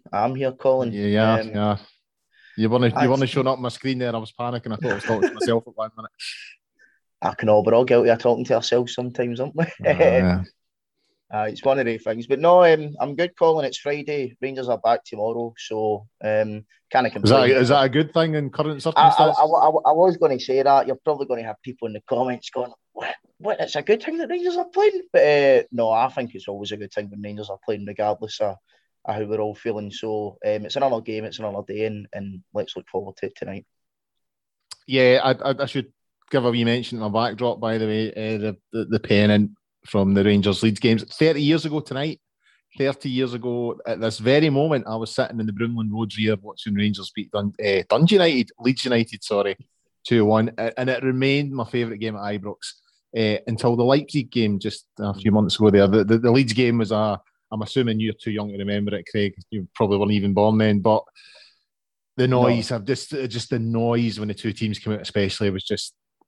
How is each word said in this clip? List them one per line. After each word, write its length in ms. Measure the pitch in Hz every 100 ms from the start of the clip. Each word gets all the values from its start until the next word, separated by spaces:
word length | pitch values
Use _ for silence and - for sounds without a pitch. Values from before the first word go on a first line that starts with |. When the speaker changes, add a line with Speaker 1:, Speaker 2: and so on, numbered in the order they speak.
| -
Speaker 1:
I'm 220 | 101 113
here, 200 | 131 135
Colin. 380 | 131 135 131 123
Speaker 2:
Yeah, 140 | 101 101
yeah, 280 | 104 110 113
Speaker 1:
Um, 140 | 110
Speaker 2:
yeah. 280 | 107 107 101 - _ _ _ _ _ _ -
You 120 | 110
weren't, 240 | 120 123
you 60 | 110
Speaker 1:
I 80 | 139
Speaker 2:
weren't 220 | 135 131
showing 180 | 143 127
up 80 | 127
on 60 |
my 80 | 123
screen 280 | - 135 127
there. 160 | 123
I 40 | 113
was 160 | 110
panicking. 400 | - 120 120 117
I 20 | 110
thought 160 | 131
I 40 | 104
was 80 |
talking 260 | - 110 320
to 40 |
myself 300 | - 339 117 120
at 100 | 110
one 120 | 110 113
minute. 160 | 110 _ - - - - _ _ _ _ _ _
Speaker 1:
I 120 | -
can 140 | - 110
all, 160 | 107
we're 100 | 104
all 120 | 113 127
guilty 240 | 120 117
of 100 | 113
talking 240 | 123 117 123
to 100 | 117
ourselves 380 | 117 120 120
sometimes, 460 | - 123 120 123 117
aren't 160 | 135 151
we? 100 | 165
<laughs> 60 | -
Speaker 2:
Yeah. 640 | - 156 165 - 92 90 92 _ _ _ _ _ _ _ _
Speaker 1:
Uh, 140 | 107 107
it's 160 | -
one 160 | 135 135
of 60 | 120
the 120 | 113
things. 300 | 110 113 120
But 120 | 135
no, 220 | 165 180
um, 320 | 170 156 151 147
I'm 160 | 143 143
good, 220 | 175 -
Colin. 240 | 165 160
It's 140 | 139 -
Friday. 580 | 143 147 147 147 131 120
Rangers 260 | 135 131 123
are 120 | 113
back 260 | 113 120 -
tomorrow, 480 | 107 110 117 117 113
so, 480 | - 110 110 104 107 _
um, 440 | 107 107 107 107 107 _ _
can't 160 | 131 120
Speaker 2:
Is 60 |
that, 80 | 107
Speaker 1:
complain. 300 | 101 135 123
Speaker 2:
is 180 | 131 127
that 160 | 143 135
a 40 |
good 240 | 131 156
thing 220 | 170 160 151
in 140 | 139
current 220 | - 151
Speaker 1:
I, 40 | 147
I, 340 | - - 151
Speaker 2:
circumstances? 280 | - 156 -
Speaker 1:
I, 40 |
I, 260 | 151 165 156
I 220 | 156 -
was 240 | 156 185 170
gonna 200 | 160 127
say 240 | - 131
that. 260 | 135 139 123
You're 120 | 131 -
probably 220 | 147 135
gonna 160 | 123
have 120 | 113 107
people 240 | 131 127 117
in 60 |
the 80 | 107
comments 480 | - 120 127 120 -
going, 240 | 131 123 117 _
"What? 240 | 107 - - _ _
What? 240 | 185 208
It's 160 | 156 143
a 40 |
good 220 | 147 220
thing 140 | - 330
that 120 | 285
Rangers 280 | 349 349 349
are 100 | 349
playing?" 300 | 370 415 381 -
But, 80 | -
uh, 420 | 147 147 139 131 -
no, 180 | 120 113
I 200 | 113 131
think 260 | 135 120 98
it's 140 | 95
always 240 | 101 101
a 40 | 104
good 140 | 101
thing 180 | - 104
when 120 | 101
Rangers 280 | 101 104 104
are 100 | 98
playing, 220 | - 107 101
regardless 560 | 101 107 107 110 -
of, 160 | 107 95 _ _ _ _ -
of 100 | 107
how 80 |
we're 160 | 107 107
all 160 | 107 107
feeling. 340 | 117 107 104
So, 480 | - 110 107 104 - 107
um, 200 | 107 104
it's 100 | 139
another 240 | 135 117
game, 240 | 113 110
it's 160 | 107 110
another 240 | 110 101 101
day, 200 | 101 110
and, 220 | 107 101
and 300 | 104 98 95 -
let's 220 | 104 95 -
look 140 | -
forward 260 | 95 98 95
to 80 | 95
it 100 | -
tonight. 280 | 95 98 - _ _ _ _ _ _ _ _ _ _ - -
Speaker 2:
Yeah, 360 | 131 127 127
I, 80 | 131
I, 240 | 127 - 131
I 60 | 135
should 280 | 139 117 _ _ _ _
give 140 | 139
a 80 | 123
wee 140 | 120 117
mention 360 | 120 117 120
of 120 | 107
my 160 | 104 117
backdrop, 320 | 104 120 -
by 160 | 113 113
the 80 | 110
way, 220 | 107 110
uh, 280 | - 110 110
the, 200 | 107 95 _
the, 100 | 113
the 160 | 98 107
pennant 520 | - 101 104 104 104 - _ _ -
from 260 | 107 98
the 100 | 98
Rangers 380 | 101 101 101 95
Leeds 180 | 113 101
games. 240 | 120 113
Thirty 380 | - - 156 147
years 240 | 147 160 160
ago 140 | 151
tonight, 420 | 147 131 151 143 _ _ _ _ _ -
thirty 320 | 135 139 143
years 240 | 127 127
ago 480 | 120 120 120 120 - -
at 120 | 92
this 200 | 113 104
very 320 | 117 143 156
moment, 340 | 139 156 143 107
I 80 | 113
was 160 | 113 -
sitting 240 | 131 117
in 80 | 110
the 40 |
Broomloan 400 | 101 117 117 110
Road 220 | 107 110 107
rear 200 | 110 104
watching 360 | 104 - 113 101
Rangers 360 | 104 101 95 -
beat 160 | 98
Dun-, 240 | 104 101 -
uh, 220 | 104 98 -
Dundee 240 | 110 170
United, 380 | 202 170 135 120 _
Leeds 260 | 123 131 127
United, 380 | 120 113 104
sorry, 340 | - 101 101 95 - _ _ _ -
two 180 | 120
one, 280 | 104 110 113 113
a-, 200 | 117 120
and 80 | 127
it 140 | 127
remained 500 | 131 127 135 139 143
my 140 | 135 113
favourite 340 | 123 117 104
game 160 | 110 107
at 60 |
Ibrox, 360 | 104 104 98 98 - - _ _ _ 113
uh, 240 | 110 104 -
until 280 | 107 120 117
the 80 |
Leipzig 460 | 120 139 143 147 -
game 300 | 123 110 101
just 260 | 104 - _ -
a 160 | 104 98
few 160 | 101
months 240 | 104 104 -
ago 160 | 107
there. 160 | 101 98
The, 160 | 107
the, 160 | 101 113
the 120 | 120
Leeds 220 | 123 131
game 240 | 110 123 117
was 140 | 104
a, 280 | 107 107 98 - _ _
I'm 120 | 110
assuming 360 | 104 - 120 110
you're 140 | 110
too 160 | 104 -
young 220 | 104 104
to 80 | 101
remember 340 | 101 101 101
it, 140 | 98 85
Craig. 240 | 110 101 95 -
You 180 | 107 90
probably 240 | - 107 101
weren't 140 | 101
even 240 | 104 101 98
born 240 | 104 110
then, 220 | 110 104
but 220 | 98 107 - _ - - _ _ _ _ _ _ _ -
the 100 | 127
Speaker 1:
No. 160 | 127
Speaker 2:
noise, 280 | 123 120 107
I've 140 | 120 101
just, 240 | 127 -
just 400 | 151 127 113 -
the 80 | 127
noise 600 | 113 113 117 120 117 104
when 80 | 107
the 80 | 98
two 180 | 113
teams 240 | 101 110 101
came 160 | -
out 80 | 107
especially 480 | - - 98 - 104
was 140 | 95
just 320 | - 104 - _ _ _